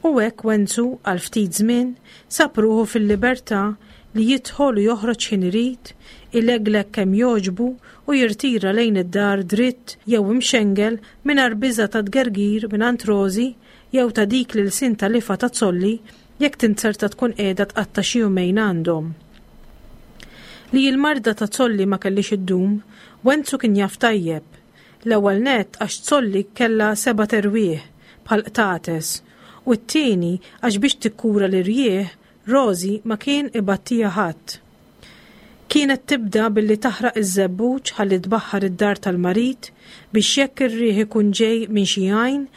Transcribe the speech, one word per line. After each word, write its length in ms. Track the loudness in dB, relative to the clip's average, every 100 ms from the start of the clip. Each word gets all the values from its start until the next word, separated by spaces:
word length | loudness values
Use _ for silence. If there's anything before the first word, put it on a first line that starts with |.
U 140 | 0 2
hekk 260 | 0 -2
Wenzu 440 | 0 2 2 0 -2 -4 -4
għal 160 | -4
ftit 380 | -4 -2 -2 0
żmien 320 | 0 2 0 -6 -18 -20 -12
sab 300 | -2 0 2
ruħu 240 | 2 2 0
fil-libertà 720 | 0 0 0 0 -2 -4 -2 -2 -6 -14 -20 -8
li 120 | -2 0
jidħol 500 | 0 -4 -2 0 2
u 40 | 0
joħroġ 380 | 0 -2 -4 -2
ħin 160 | -2 0
irid, 460 | 0 -2 -4 -14 -20 -20 -20 -4 0
ilegleg 540 | 2 2 0 0 -2
kemm 240 | -2 0 2
jogħġbu 520 | 2 0 -2 -2 -4 -4 -14 -14 -2
u 80 | 0
jirtira 560 | 0 0 -2 0 0 0
lejn 240 | 2 0
id-dar 440 | 0 0 0 0 0
dritt 480 | 0 0 -2 -12 -16
jew 200 | -2 0 2
imxengel 640 | 0 0 2 2 2 0 -2 -8 -8
mingħajr 320 | 0 2 2 0
biża' 280 | -2 0 0
ta' 100 | -2
tgergir 640 | 0 0 0 0 0 0 -2
mingħand 400 | 0 0 0 0
Rosi 400 | 0 0 0 -2 -4 -20 -20 -4 0
jew 120 | 0
ta' 160 | 0 0
dik 300 | 0 0 0
lil 140 | -2 0
sin 220 | -2 0
talifa 400 | 0 0 0 -2
ta' 120 | -2
Zolli 420 | 0 0 2 0 -2 -8 -20 -20 -2
jekk 180 | -2 2
tinserta 480 | 0 2 -2 -2 -4
tkun 300 | -2 -4 -2
qiegħda 320 | -2 -2 -2
tqatta' 320 | -2 -4 -4
xi 200 | -2 0 0
jumejn 340 | 2 2 2
għandhom. 520 | 0 0 -2 -2 -4 -10 -18 -20 -20 -20 -20 -20 -20 -20 -20 -20 -20 -20 -20 -20 -2
Li 140 | 2 2
l-marda 420 | 2 2 2 0
ta' 160 | -2 -4
Zolli 380 | 0 0 2 0
ma 140 | 0
kellix 340 | 0 -2 -2 -2
iddum, 460 | 0 0 0 -2 -4 -20 -20 -2
Wenzu 320 | 0 0 0 -2
kien 220 | 0 2
jaf 180 | 0 0
tajjeb. 480 | 0 0 -2 -6 -8 -20 _ _ -20 -10 0
L-ewwel 340 | 2 2 2
nett 380 | 2 0 -2 -6
għax 220 | -8 -6
Zolli 440 | 0 2 2 -2 -4
kellha 400 | -2 0 2 0 0
seba' 340 | 0 0 0
terwieħ 560 | 0 0 0 0 -2 -8 -20 -20 -20 -2
bħal 180 | -2 -2
qtates, 720 | -2 0 -2 -4 -6 -6 -8 -12 -20 -20 -10
u 140 | -2 -2
t-tieni 560 | 0 0 2 2 0 -4 -8 -4
għax 200 | -2 0
biex 180 | 0 0
tikkura 480 | -4 -2 0 2 2
l-irjieħ, 720 | 2 0 2 2 0 -2 -8 _ _ 0
Rosi 500 | 2 2 0 -2 -4 -4
ma 80 | -4
kien 320 | -2 -2 -2 -2
ibattija 540 | -2 -2 -2 0 0
ħadd. 460 | 0 -2 -4 -14 -18 -20 _ _ _ -20 -20 -20 -20 -20 -20 -2
Kienet 340 | 0 2 0 -2
tibda 440 | -2 0 0 2
billi 240 | 2 2 0
taħraq 400 | 0 -2 -2 -2
iż-żebbuġ 760 | -2 0 0 0 -2 -2 -6 -4
ħalli 240 | 0 0 0
tbaħħar 400 | -2 -2 -2 -2
id-dar 320 | 0 -2 0
tal-marit 680 | -2 -2 0 2 0 -4 -12 -20 -20 -20 -2
biex 300 | 0 2 0
jekk 240 | 0 0 -2
ir-riħ 320 | 0 0 2 0
ikun 260 | 2 2
ġej 380 | 2 2 0 0
minn 180 | 0 0
xi 220 | 0 0
għajn, 300 | 0 0 -2 -6